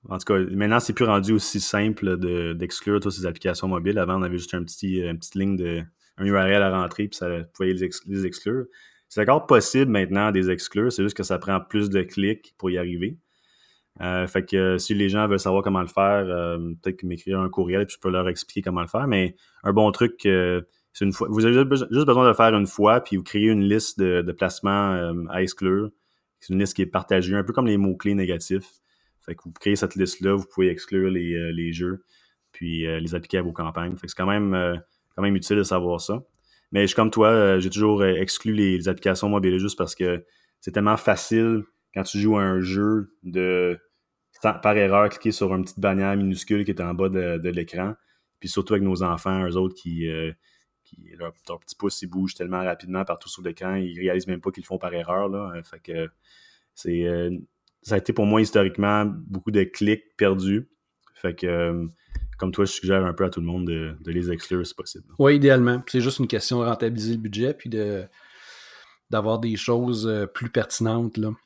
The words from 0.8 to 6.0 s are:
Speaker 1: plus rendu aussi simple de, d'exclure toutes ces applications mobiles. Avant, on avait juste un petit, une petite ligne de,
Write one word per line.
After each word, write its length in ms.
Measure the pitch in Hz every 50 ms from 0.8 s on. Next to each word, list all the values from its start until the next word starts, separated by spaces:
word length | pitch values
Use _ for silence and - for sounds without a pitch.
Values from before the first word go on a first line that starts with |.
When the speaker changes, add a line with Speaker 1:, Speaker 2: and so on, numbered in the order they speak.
| - - 107
Speaker 1:
plus 120 | - 123
rendu 260 | 113 104 101 95 104
aussi 280 | 113 107 - - - 104
simple 580 | - - - 101 104 110 107 - 101 95 92
de, 360 | 87 90 87 87 87 85 82 82
d'exclure 460 | 82 90 87 - - - 104 101 101
toutes 140 | - 101 92
ces 120 | 95 92
applications 420 | 87 82 - - 95 87 - -
mobiles. 300 | 95 92 87 82 95 104
Avant, 220 | 107 90 87 92 95
on 20 |
avait 160 | 92 87 87
juste 160 | 90 87 - -
un 100 | 90 87
petit, 360 | 82 - - - 95 92 92
une 180 | 87 85 85
petite 180 | 82 - - -
ligne 200 | 98 98 98 98
de, 260 | 92 90 85 85 85 82 82 _ _